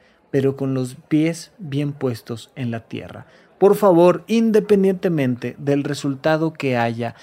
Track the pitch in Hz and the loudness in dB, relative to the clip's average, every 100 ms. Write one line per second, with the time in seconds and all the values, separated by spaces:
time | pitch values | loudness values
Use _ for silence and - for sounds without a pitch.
0 | _ _ _ 139 135 135 135 131 127 131 | _ _ _ -2 0 -2 -4 -4 -6 -10
1 | _ 156 160 165 - _ 170 135 143 143 | _ 0 0 -4 -14 _ -8 -6 -6 -4
2 | 131 117 - 117 - - 123 117 - 113 | -6 -6 -10 -14 -14 -10 -8 -8 -10 -14
3 | - 107 - _ _ _ 196 202 202 170 | -12 -16 -20 _ _ _ 2 4 4 6
4 | 175 165 - 226 226 214 - 202 190 190 | 6 4 0 0 4 2 4 2 4 0
5 | 190 160 131 120 123 - 143 143 143 139 | -2 0 0 -2 -6 -6 -2 0 0 -4
6 | 143 135 160 156 160 160 139 123 117 117 | -4 -4 -2 0 -2 -4 -4 0 -2 -2
7 | 117 - | -8 -10